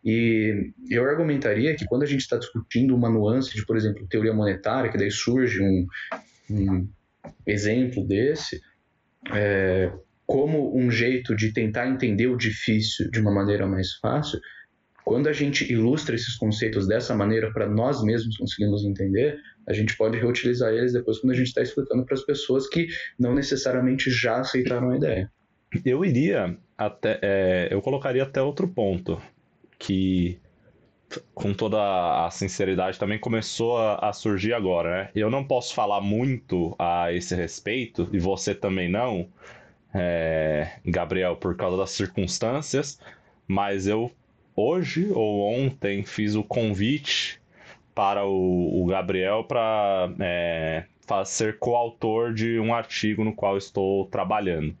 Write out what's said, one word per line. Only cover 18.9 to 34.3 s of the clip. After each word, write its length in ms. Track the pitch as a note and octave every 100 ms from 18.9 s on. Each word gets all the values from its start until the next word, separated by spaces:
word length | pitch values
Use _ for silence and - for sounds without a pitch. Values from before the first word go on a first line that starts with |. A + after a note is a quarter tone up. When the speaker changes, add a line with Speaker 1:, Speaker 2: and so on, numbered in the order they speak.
| G2+ G2 F#2+ D3 D3 - _ -
Speaker 1:
a 60 |
gente 240 | G#2 G#2+ -
pode 220 | A2 A#2
reutilizar 540 | A#2+ B2 B2 B2 A#2
eles 180 | A2+ B2
depois 260 | B2 A#2 A2
quando 140 | C3
a 40 | B2+
gente 180 | B2+
tá 80 | -
explicando 420 | B2 - - A#2+
pras 180 | B2+ C3+
pessoas 420 | - C#3+ - C3 C3+
que 180 | E3+ E3 - - -
não 160 | B2
necessariamente 760 | C3+ C#3 C3 C3 B2 B2+ C3 C3
já 300 | A#2+ A#2+ A#2
aceitaram 500 | C3 B2+ B2 A#2+ B2+
a 60 | C3
ideia. 340 | - G2+ G2 _ _ _ _ -
Speaker 2:
Eu 200 | C3 C3
iria 520 | F#3+ B2 D#3+ F3 F2+ F2 _ -
até, 420 | G#2+ - - G2+
é, 460 | G2+ G2 F#2 F#2 F2
eu 100 | G2
colocaria 420 | C3+ C3+ C3+ B2+
até 180 | C3+ C#3
outro 260 | C3+ C#3 F#3+
ponto, 500 | F3+ G2+ F2+ F#2 E2 - _ _ _ _ _
que 600 | - F#2+ F#2+ F#2 F2 F2 _ _ _ _ _ _ _ - -
com 180 | - G2+
toda 240 | G2 A2 G#2+ G2+ F#2 F2 C#2 F2
a 40 |
sinceridade 680 | - F#2+ - F#2+ F#2+ F#2 F#2
também 200 | G2 G#2+
começou 580 | A#2 A2+ G#2+ - A#2 A#2+
a, 180 | A2 G2+ G#2
a 40 |
surgir 400 | G2+ A2+